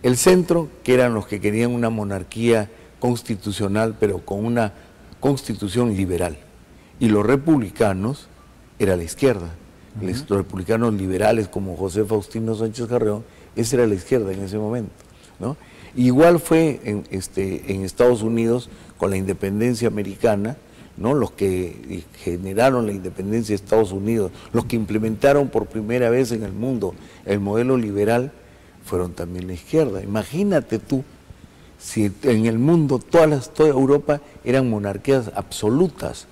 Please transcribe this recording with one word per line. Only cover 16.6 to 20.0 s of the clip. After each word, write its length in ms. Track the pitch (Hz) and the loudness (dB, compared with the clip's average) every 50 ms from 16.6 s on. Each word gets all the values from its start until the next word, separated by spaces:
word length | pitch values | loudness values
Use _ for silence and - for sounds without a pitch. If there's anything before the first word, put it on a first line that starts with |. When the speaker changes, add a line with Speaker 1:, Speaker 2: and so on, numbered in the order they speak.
| 165 156 123 - - | 4 2 0 -2 -6
Speaker 1:
en, 180 | 113 104 101 - - | -6 -6 -6 -6 -6
este, 640 | - 95 92 - - 95 98 95 87 - - - 98 | -8 -8 -8 -6 -4 -4 -4 -2 -4 -6 -6 -6 -4
en 100 | 95 95 | -4 -4
Estados 380 | 92 - - 120 123 123 107 | -6 0 2 4 4 4 2
Unidos 480 | 110 113 117 117 117 113 120 123 - - - - - - - | 0 -2 0 0 0 0 0 -2 -4 -10 -20 -20 -20 -20 -8
con 120 | - - 98 | -4 -4 -2
la 80 | 95 | -2
independencia 720 | 95 95 95 95 - - 98 98 107 113 123 123 107 120 113 | -2 -2 -4 -4 -4 -4 -4 -2 0 0 0 0 0 -2 -2
americana, 680 | 110 107 | -2 -2